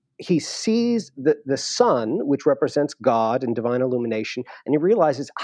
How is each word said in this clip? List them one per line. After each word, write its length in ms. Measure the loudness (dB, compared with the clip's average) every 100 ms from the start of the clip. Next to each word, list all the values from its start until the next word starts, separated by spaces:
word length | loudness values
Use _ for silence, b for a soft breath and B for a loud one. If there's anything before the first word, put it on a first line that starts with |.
| _ -8
he 200 | 0 0
sees 720 | 0 -4 0 2 2 0 -2 -2
the, 220 | 0 2
the 120 | 0 -2
sun, 720 | -2 -2 2 2 0 -2 0
which 180 | 0 2
represents 480 | 2 0 0 -2
God 480 | -2 0 2 2 0
and 140 | -2 -2
divine 260 | -2 -2
illumination, 640 | 0 -2 -2 -4 -4 -8 -10 B
and 80 | -2
he 60 | 0
realizes, 540 | 2 4 2 0 -6 -8